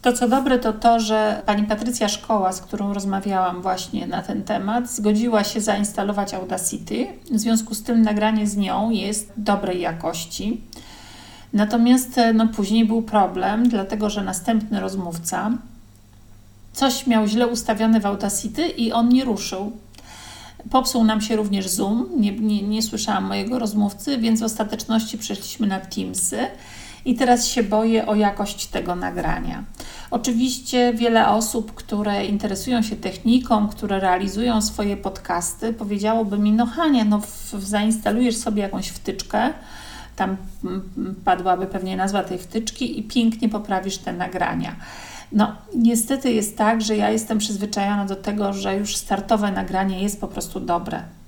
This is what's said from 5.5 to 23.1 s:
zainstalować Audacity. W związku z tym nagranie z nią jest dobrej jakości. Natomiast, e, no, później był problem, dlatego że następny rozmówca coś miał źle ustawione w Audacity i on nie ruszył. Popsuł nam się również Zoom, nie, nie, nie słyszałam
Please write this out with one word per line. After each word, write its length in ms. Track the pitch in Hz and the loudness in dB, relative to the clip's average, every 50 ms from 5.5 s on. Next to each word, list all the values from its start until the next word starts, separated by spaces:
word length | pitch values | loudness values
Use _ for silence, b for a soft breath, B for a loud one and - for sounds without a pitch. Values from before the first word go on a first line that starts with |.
| - 226 | -2 -2
zainstalować 720 | 208 214 202 202 202 202 - - 196 202 208 202 196 190 - | 0 0 0 0 0 -2 -2 -2 -2 -2 0 -2 -2 -2 -4
Audacity. 720 | 190 185 185 190 185 - - - - 170 - 208 233 254 392 - - - - | -8 -6 -6 -6 -4 -4 -4 -6 -6 -6 -6 -4 -4 -4 -4 -6 -16 -8 -2
W 80 | 269 214 | -2 0
związku 360 | 214 226 226 220 220 - 220 | 2 2 2 2 0 -2 -8
z 80 | - | -8
tym 200 | - - 240 226 | -4 0 4 4
nagranie 440 | 220 214 208 208 208 220 220 214 214 | 4 4 4 2 2 2 2 2 0
z 100 | 208 202 | 0 0
nią 340 | 208 196 185 185 196 214 226 | 0 0 0 0 0 0 0
jest 420 | 226 190 190 202 214 - - - - | 0 0 0 -2 -4 -4 -6 -8 -8
dobrej 440 | 226 208 - 202 190 - 180 180 180 | -4 0 0 0 2 0 -2 -2 -2
jakości. 800 | 170 170 165 170 - 165 170 170 - - - - 190 208 233 - - - B B B B B B B B B B B B B B B B | -2 -4 -4 -4 -4 -6 -6 -6 -8 -10 -8 -6 -4 -4 -4 -4 -8 -14 B B B B B B B B B B B B B B B B
Natomiast, 680 | - 202 214 208 240 233 233 247 247 254 - - - 262 | 0 2 2 2 4 4 6 6 6 4 4 0 2 4
e, 140 | 233 226 | 4 6
no, 140 | 226 220 226 220 | 6 6 4 4
później 360 | - - 202 190 214 226 226 | 2 0 0 2 4 4 4
był 180 | 208 226 226 | 4 4 0
problem, 680 | 220 - - 208 185 180 180 185 180 190 208 220 240 247 | 0 2 4 4 4 4 2 0 0 0 2 2 2 2
dlatego 420 | 226 202 190 - 226 208 214 208 | 2 0 -2 -2 -2 -2 -2 -2
że 140 | 208 208 190 | -2 -2 -4
następny 560 | 190 185 - - - 226 214 208 - 214 196 | -4 -4 -4 0 2 2 2 2 0 -2 -2
rozmówca 720 | 190 190 190 196 180 175 170 165 165 - 185 180 190 214 247 - - - - - - - - - - - - - - - - - - - - - - - | -2 -2 -4 -4 -4 -4 -6 -6 -6 -4 -4 -2 0 -2 -2 -2 -4 -12 -20 -20 -20 -20 -20 -20 -20 -20 -20 -20 -20 -20 -20 -20 -20 -20 -20 -20 -20 -16
coś 340 | - - 277 262 247 - - | -2 2 2 2 2 2 0
miał 200 | 262 233 220 214 | 2 4 4 4
źle 200 | 208 214 226 240 | 4 4 4 2
ustawione 540 | 233 240 233 - - 220 202 220 220 226 226 | 2 2 -2 -2 -2 0 2 4 4 4 4
w 60 | 202 | 4
Audacity 600 | 202 202 196 - 202 - - - 220 - - 339 | 2 -2 0 -2 -2 -2 -2 -4 -6 -2 -2 -2
i 260 | 339 - - 233 226 | -2 0 0 -2 0
on 160 | - 233 233 240 | 2 2 4 6
nie 160 | 247 262 269 | 6 6 4
ruszył. 480 | 254 214 196 - - - 185 202 214 233 - - - - B B B B B B B B B B B B B - - | 2 -2 -2 -4 -6 -6 -6 -6 -6 -8 -12 -18 -20 -20 B B B B B B B B B B B B B -12 2
Popsuł 340 | - 262 247 - - 247 226 | 2 2 2 4 2 4 4
nam 160 | 220 220 214 | 4 4 2
się 160 | 208 - 226 | 0 0 0
również 320 | 214 214 202 202 196 190 - | 0 0 0 0 -2 0 -2
Zoom, 380 | - - 196 196 214 240 381 381 359 | -2 0 0 0 0 0 0 -2 0
nie, 160 | 285 208 202 | 2 2 2
nie, 300 | 196 220 214 214 208 202 | 2 0 0 0 2 0
nie 200 | 196 202 214 220 | 0 0 -2 -2
słyszałam 420 | 220 - - 208 - - | -2 -2 -4 -4 -2 -2